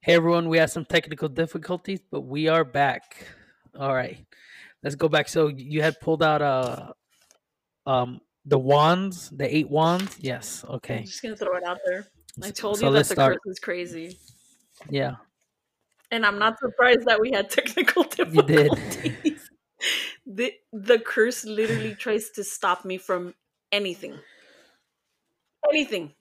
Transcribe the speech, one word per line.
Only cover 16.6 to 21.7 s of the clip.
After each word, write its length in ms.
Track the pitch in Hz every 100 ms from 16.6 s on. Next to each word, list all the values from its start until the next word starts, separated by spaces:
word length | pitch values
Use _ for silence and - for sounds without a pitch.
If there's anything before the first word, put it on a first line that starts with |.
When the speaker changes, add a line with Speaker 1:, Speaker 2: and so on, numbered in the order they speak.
| 254 - 247 240 240
Speaker 2:
that 120 | 214
we 100 | 233
had 160 | 220 202
technical 560 | - 285 - - - 294 -
Speaker 1:
You 240 | 370 330
did. 280 | - 311 -
Speaker 2:
difficulties. 800 | 311 - - 320 - 311 311 -
<laughs> 60 | _ _ _ - - - - -
The, 280 | 196 247 - _
the 260 | 220 196 226
curse 460 | 226 - 226 240
literally 500 | 214 214 220